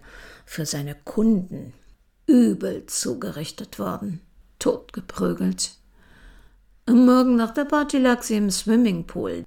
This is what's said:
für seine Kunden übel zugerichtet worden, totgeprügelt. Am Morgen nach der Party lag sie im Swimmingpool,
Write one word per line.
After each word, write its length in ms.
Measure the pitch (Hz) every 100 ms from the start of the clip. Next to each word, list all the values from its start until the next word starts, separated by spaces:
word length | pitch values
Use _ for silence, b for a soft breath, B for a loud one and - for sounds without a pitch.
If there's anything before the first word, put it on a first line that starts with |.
| B B B B -
für 220 | - 151
seine 260 | 143 143
Kunden 800 | 143 - - 226 202 180 143 - - - _ _ _ -
übel 580 | 247 226 185 190 - -
zugerichtet 920 | - - - 190 147 160 - 214 -
worden, 420 | 196 175 202 165 - _ _ _
totgeprügelt. 1200 | - - - - - - 185 170 185 180 - - _ b b b b b b b _ _ -
Am 200 | 240 247
Morgen 320 | 254 254 233
nach 180 | 226 294
der 100 | 285
Party 320 | 302 285 277
lag 240 | 254 240
sie 140 | - 214
im 160 | 208
Swimmingpool, 920 | 185 202 226 233 175 - - 95 -